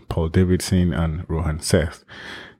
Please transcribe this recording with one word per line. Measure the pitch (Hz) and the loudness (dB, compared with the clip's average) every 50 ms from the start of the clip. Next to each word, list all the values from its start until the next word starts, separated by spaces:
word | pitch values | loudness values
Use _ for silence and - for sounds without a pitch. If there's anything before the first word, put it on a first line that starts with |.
| - - | -10 -6
Paul | - - 82 80 | -4 -2 -2 0
Davidson | 82 95 95 90 92 87 - - - 92 90 87 80 | 2 2 4 4 2 0 0 2 2 2 2 2 2
and | 62 82 82 78 85 90 - | 0 0 -2 -2 -4 -6 -4
Rohan | 80 80 87 80 76 76 | -4 -2 -2 -2 -2 -4
Seth, | - - - 87 76 85 - - _ - - - - - - - - - - | -2 2 2 2 2 2 -4 -10 _ -20 -20 -18 -16 -16 -16 -16 -18 -20 -20